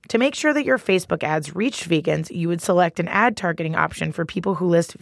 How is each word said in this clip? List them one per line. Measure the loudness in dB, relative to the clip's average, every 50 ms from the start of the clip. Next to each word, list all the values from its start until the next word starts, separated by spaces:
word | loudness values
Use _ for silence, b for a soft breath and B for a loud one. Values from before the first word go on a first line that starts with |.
| _ -2
To | 0 2
make | 2 2 0
sure | 0 0 2 2
that | 2 2
your | 2 0 0
Facebook | 2 2 2 2 2 -2 -4 -2 -2
ads | 0 -2 -2 -2 -4 -4
reached | -2 -2 -2 -2 -4 -2 0
vegans, | 0 0 2 0 0 -2 -2 -6
you | -6 -4 -2
would | -2 -2 -2
select | 0 2 4 4 4 2 2 -2
an | -4 0
ad | 2 2 2 2 0
targeting | 0 -2 -4 -2 -2 -4 -2 0
option | 0 0 0 -2 -4 -6 -4
for | -4 -4 -6
people | -4 -4 -4 -2 -2 -2
who | 0 2 4
list | 4 4 2 0 -4 -6